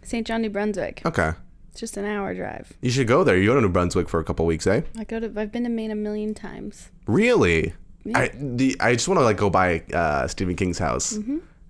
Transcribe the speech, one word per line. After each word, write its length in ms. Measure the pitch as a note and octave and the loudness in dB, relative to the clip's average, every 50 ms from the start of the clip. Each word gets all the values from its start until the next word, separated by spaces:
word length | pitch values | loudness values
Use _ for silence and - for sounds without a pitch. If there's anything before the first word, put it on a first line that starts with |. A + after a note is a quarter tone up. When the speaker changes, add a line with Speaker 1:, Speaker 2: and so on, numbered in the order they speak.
| - | -10
Speaker 1:
Saint 240 | - B3 A#3 G#3+ | -6 -6 -6 -4
John, 140 | - A3+ A3+ | -4 -4 -4
New 80 | A3+ G#3+ | -4 -4
Brunswick. 520 | G3+ G3+ G#3 G#3+ G3+ F#3 C3 D2 - - - | -4 -2 -2 -2 -2 -4 -6 -6 -8 -6 -6
Speaker 2:
Okay. 280 | E3 D#3+ - E2 D#2+ D#2+ - - - - - - - | -4 -2 0 0 0 -2 -6 -10 -20 -20 -20 -20 -20
Speaker 1:
It's 80 | - - | -16 -14
just 180 | A3+ A3+ - | -12 -10 -8
an 80 | G3+ G3 | -6 -6
hour 300 | G#3 G#3+ G#3 G3 F#3+ F#3 | -4 -4 -4 -4 -6 -6
drive. 380 | F#3 F3+ - - - - - - - | -8 -8 -10 -10 -12 -16 -18 -16 -6
Speaker 2:
You 100 | - A#2+ | -4 -2
should 160 | A#2+ C3+ C3 | 0 0 2
go 160 | G#2+ B2+ D#3+ F#3 | 4 4 4 6
there. 140 | C3 F#2+ F#2 | 6 4 6
You 80 | G2 | 6
go 80 | G#2+ B2+ | 6 4
to 60 | C#3 | 4
New 80 | A2+ F#2+ | 4 4
Brunswick 400 | F2 F2+ F2 E2+ - - E2+ - | 4 2 2 2 2 0 -2 0
for 100 | - E2 | -2 -2
a 60 | D#2 | -2
couple 200 | - E2 - E2 | -2 -2 0 2
weeks, 220 | E2 E2 D#2+ - | 0 0 0 2
eh? 140 | F#2 G2 C3 D#3+ - - A3 | 0 0 0 0 -4 -8 -10
Speaker 1:
I 60 | G#3+ | -10
go 160 | - A3+ A3+ | -8 -8 -6
to, 120 | A3+ G#3+ - | -6 -6 -6
I've 160 | G#3 G#3+ G#3 - | -6 -6 -6 -4
been 100 | A#3+ A#3+ | -6 -4
to 60 | A#3+ | -4
Maine 220 | A#3 A3+ A3 A3 G#3+ | -4 -4 -4 -6 -6
a 20 | |
million 400 | G#3 G#3 G#3 G#3 G#3+ G#3+ G#3+ G#3+ | -6 -6 -4 -4 -4 -4 -6 -6
times. 560 | - - - G3+ G3+ G3+ G#3 - - - - - - - | -8 -10 -14 -14 -12 -12 -14 -14 -16 -20 -20 -20 -14 -4
Speaker 2:
Really? 680 | - G#2 F3+ A3 B3 A#3+ F#3 A2+ F2 E2 D#2+ E2 D#2+ - - - - - - - | 0 2 4 4 4 4 4 4 4 4 4 2 0 -4 -8 -18 -20 -20 -14 -10
Speaker 1:
Yeah. 160 | G#3 A#3 - | -2 0 0
Speaker 2:
I, 120 | - - - | 0 0 -2
the, 420 | B2 C#3+ C3+ A#2+ A#2+ C3+ C3 - - | -6 -8 -4 0 0 2 0 2 2
I 140 | - A#2 B2 | 2 2 2
just 120 | A#2+ - | 2 2
wanna, 140 | F3 F#3+ E3+ | 2 4 4
like, 160 | C3 A2+ G#2 | 6 4 4
go 140 | - G#2 G2 | 4 2 2
by, 340 | E2 F#2 F#2 F2+ E2+ E2 - - - | 4 4 4 4 2 0 -2 -2 -2
uh, 320 | F2 E2+ D#2 D2 C#2 B1+ | 0 0 2 2 0 0
Stephen 300 | - - - G2 F2+ F2+ | -2 -2 -4 -2 -2 0
King's 220 | F2 G2 F2+ E2+ - | 0 0 -2 0 0
house. 320 | F#2+ C#2 A#1+ C2 - - A3 | -2 -2 0 -2 -2 -4 -4
Speaker 1:
Mm-hmm. 220 | G#3+ G#3 A#3+ C#4+ E4 - - - - - - | -6 -6 -4 -6 -6 -6 -10 -20 -20 -20 -16